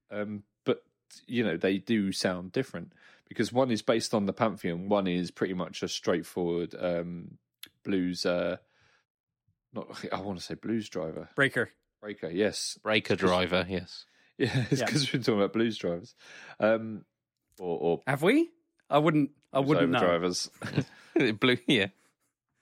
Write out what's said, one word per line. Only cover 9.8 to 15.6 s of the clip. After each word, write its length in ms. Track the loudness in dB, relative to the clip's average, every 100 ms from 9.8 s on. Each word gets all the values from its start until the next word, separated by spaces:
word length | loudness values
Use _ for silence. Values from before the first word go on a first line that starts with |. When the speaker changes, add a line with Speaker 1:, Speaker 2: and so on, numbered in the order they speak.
| -12 -12 -8
Speaker 1:
I 100 | -6
wanna 180 | -6 -8
say 160 | -8 -8
blues 340 | -4 -4 -4
driver. 400 | -6 -6 -8 -6 0
Speaker 2:
Breaker. 340 | 0 0 -4 _ _ _
Speaker 1:
Breaker, 280 | -14 -10 -4
yes. 480 | 0 0 0 -8 -6
Speaker 3:
Breaker 300 | 0 0 2
Speaker 1:
It's 80 | 2
'cause 80 | 4
Speaker 3:
driver, 360 | 4 2 0 0
yes. 380 | -4 -6 -14 -20 _
Speaker 1:
<laughs> 160 | _ -4
Yeah, 280 | 0 0 0
it's 120 | 0
Speaker 2:
Yeah. 60 | 0
Speaker 1:
'cause 240 | -2 -2
we're 60 | -2
talking 160 | 0 2
about 140 | 2
blues 240 | 2